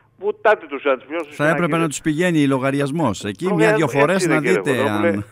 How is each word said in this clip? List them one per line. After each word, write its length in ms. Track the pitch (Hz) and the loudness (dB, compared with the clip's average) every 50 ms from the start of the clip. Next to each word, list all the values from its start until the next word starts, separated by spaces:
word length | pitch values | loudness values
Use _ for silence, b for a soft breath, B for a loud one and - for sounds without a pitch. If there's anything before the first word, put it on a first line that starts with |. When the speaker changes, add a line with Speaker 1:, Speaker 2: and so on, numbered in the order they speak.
| b b b - | b b b -10
Speaker 1:
Βουτάτε 460 | 180 208 208 - - 220 214 - - 147 | -6 -6 -6 0 2 2 2 2 -2 -10
τους 160 | 143 131 - | -10 -4 0
να 120 | 147 131 123 | 0 -2 -2
τις 80 | - | -2
πληρώσουν 220 | - 151 170 160 143 | -8 -8 -8 -8 -8
τις 100 | - - | -6 -2
Speaker 2:
Θα 60 | 147 | 0
έπρεπε 220 | 151 165 143 175 | 0 0 0 0
Speaker 1:
πινακίδες. 160 | 165 - 165 165 | 0 0 0 -2
Speaker 2:
να 60 | 160 | -2
τους 120 | 139 - | -4 -4
πηγαίνει 460 | - 165 156 147 180 185 170 156 143 135 | -4 -2 -2 0 0 2 2 2 2 2
λογαριασμός. 760 | 139 135 123 139 135 143 143 139 135 170 160 123 98 - - | 2 0 0 0 0 0 -2 -2 -2 -2 0 -2 -2 -2 -6
Εκεί 180 | 101 101 98 156 | -8 -6 -4 -4
Speaker 1:
Λογαριασμός, 320 | 185 196 175 220 220 214 220 | -2 2 2 4 4 4 2
Speaker 2:
μια-δυο 200 | 160 139 110 139 | 0 0 2 2
φορές 160 | 143 151 180 | 2 2 2
Speaker 1:
έτσι 120 | 196 185 165 | 2 2 2
Speaker 2:
να 80 | 156 | 0
Speaker 1:
είναι, 100 | 156 147 | 0 2
κύριε 160 | 123 - - | 2 0 0
Speaker 2:
δείτε 160 | 95 - 131 120 - | 0 0 0 0 0
Speaker 1:
Κοντόπουλε. 240 | - 107 104 104 104 | 0 0 0 0 0
Speaker 2:
αν 180 | 98 101 104 - | 0 -2 -4 -8